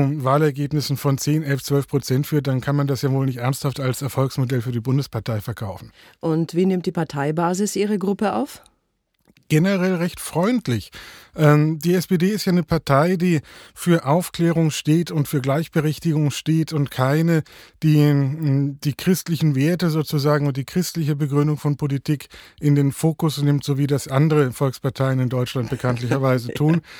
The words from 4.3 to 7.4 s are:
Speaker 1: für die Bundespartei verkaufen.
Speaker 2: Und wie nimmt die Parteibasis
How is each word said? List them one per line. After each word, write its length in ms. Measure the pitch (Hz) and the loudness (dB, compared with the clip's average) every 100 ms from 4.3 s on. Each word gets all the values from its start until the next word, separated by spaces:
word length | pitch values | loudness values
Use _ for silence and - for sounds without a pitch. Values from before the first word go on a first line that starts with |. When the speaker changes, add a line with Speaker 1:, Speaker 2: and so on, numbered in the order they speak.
| - 123 131 | -2 -2 -2
Speaker 1:
für 120 | 117 | -2
die 80 | 120 | -4
Bundespartei 600 | 123 139 135 113 113 110 | -2 -2 -2 -6 -4 -6
verkaufen. 520 | 110 104 101 87 113 - - _ | -6 -8 -10 -10 -16 -20 -20 _
Speaker 2:
Und 380 | 165 160 160 165 | -2 0 0 0
wie 100 | 190 | 0
nimmt 200 | 180 175 | 0 -2
die 40 | |
Parteibasis 840 | 175 160 147 143 156 | -4 -4 -2 -2 0